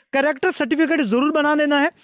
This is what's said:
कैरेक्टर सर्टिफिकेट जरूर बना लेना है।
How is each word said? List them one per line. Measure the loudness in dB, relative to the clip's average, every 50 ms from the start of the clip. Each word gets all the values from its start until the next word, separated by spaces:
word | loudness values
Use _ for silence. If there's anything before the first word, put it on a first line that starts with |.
| _ _ -2
कैरेक्टर | 0 0 0 -2 -2 -2 -2
सर्टिफिकेट | -2 -2 -2 -2 0 0 0 2 0 0
जरूर | 0 0 0 0 0 0
बना | 0 0 0 0 0
लेना | 0 0 0 2 2
है। | 0 -2 -4 _